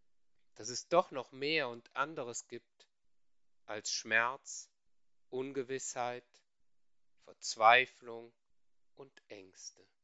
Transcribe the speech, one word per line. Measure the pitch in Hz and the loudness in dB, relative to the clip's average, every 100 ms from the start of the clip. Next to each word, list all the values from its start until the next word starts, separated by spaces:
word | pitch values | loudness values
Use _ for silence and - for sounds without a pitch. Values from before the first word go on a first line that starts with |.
| _ _ _ _ _ - | _ _ _ _ _ -14
dass | 110 | -10
es | 123 - | -10 0
doch | 175 180 | 2 2
noch | 139 120 | -2 -10
mehr | 131 143 160 131 | -6 -2 0 -2
und | 117 - 127 | -6 -12 -4
anderes | 143 160 120 117 - | -4 -4 -8 -10 -12
gibt | 120 _ _ - _ _ _ _ _ _ _ | -16 _ _ -20 _ _ _ _ _ _ _
als | - 107 - | -10 -8 -4
Schmerz, | - 117 110 120 139 - - - _ _ _ _ _ - | -6 2 2 2 -2 -12 -16 -16 _ _ _ _ _ -8
Ungewissheit, | 127 135 139 123 131 - 131 123 123 - - _ _ _ _ _ _ _ _ | -6 -4 -4 -6 -6 -8 -4 -4 -4 -12 -20 _ _ _ _ _ _ _ _
Verzweiflung | - 92 - 117 110 123 127 - 123 117 117 _ _ _ _ _ _ - | -20 -14 -8 6 10 10 6 -4 -14 -12 -14 _ _ _ _ _ _ -20
und | 135 - - | -20 -20 -18
Ängste. | 107 92 90 - - 92 _ | -18 -18 -16 -18 -18 -20 _